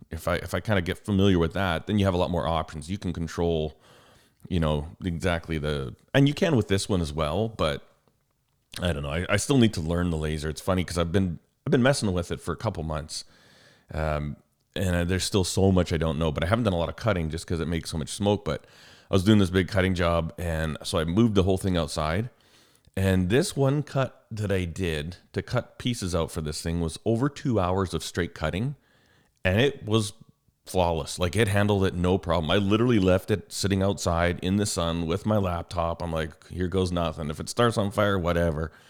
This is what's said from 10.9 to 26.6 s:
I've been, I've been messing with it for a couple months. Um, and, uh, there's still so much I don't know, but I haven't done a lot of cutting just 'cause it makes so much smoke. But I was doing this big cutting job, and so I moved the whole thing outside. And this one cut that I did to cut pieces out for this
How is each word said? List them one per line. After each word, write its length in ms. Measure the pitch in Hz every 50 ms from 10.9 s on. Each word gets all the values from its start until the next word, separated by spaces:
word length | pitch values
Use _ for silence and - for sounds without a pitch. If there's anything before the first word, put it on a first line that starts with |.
| 85
I've 140 | 87 87 85
been, 280 | 82 101 95 90 80 - _ _ _ _ -
I've 40 | 139
been 120 | 147 131 120
messing 280 | 135 143 - - 101 90
with 180 | 90 85 -
it 100 | 85 -
for 100 | - - 80
a 40 |
couple 240 | - - 110 92 87 78
months. 420 | 80 78 76 78 80 - - - - - _ _ - - - - - _ _ _ - -
Um, 440 | 80 78 78 76 76 73 73 - - _ _ _ _ _ _ -
and, 200 | 78 98 90 87
uh, 80 | 87 87
there's 200 | 85 92 90 -
still 200 | - - 101 90
so 280 | - - 98 95 98
much 200 | 95 90 85 - 90
I 40 |
don't 200 | 78 80 80 73
know, 140 | 78 85 80
but 120 | 69 - -
I 40 |
haven't 160 | 87 110 120 120
done 100 | 101 90
a 40 |
lot 120 | 85 82 -
of 60 | -
cutting 340 | - - 113 101 87 80 78
just 160 | 76 82 -
'cause 140 | - 90 80
it 80 | 80
makes 220 | 76 87 82 78 -
so 60 | -
much 120 | 80 69 -
smoke. 360 | - - 101 101 104 95 -
But 200 | 76 69 - - - - - - - - - _ -
I 20 | -
was 100 | 95 87
doing 160 | 107 110 104
this 100 | 98 85
big 180 | 90 95 90
cutting 260 | - - 95 90 95 92
job, 380 | 85 87 85 85 85 82 82 -
and 400 | - 90 85 80 80 80 80 73 - -
so 140 | - - 87
I 40 | 80
moved 300 | 82 85 104 120 117 101
the 80 | 98 90
whole 140 | 98 95
thing 200 | 92 - 95 90
outside. 520 | 85 80 - - 80 76 78 82 98 117 127 _ _ _ _ _ _ _ _ _ _ _ _ -
And 340 | 95 95 95 95 92 92 90
this 260 | 110 135 - - -
one 280 | 139 139 131 139 151 139
cut 420 | - - 139 131 - - - _ -
that 200 | 110 104 107 95
I 140 | 98 92 92
did 520 | 85 76 87 95 85 78 76 76 85 90 - _ _ -
to 80 | 98
cut 360 | - - - 123 - - -
pieces 380 | - - 127 117 - 101 87 87
out 160 | 85 80 76
for 100 | - 87
this 200 | 78 76 78 -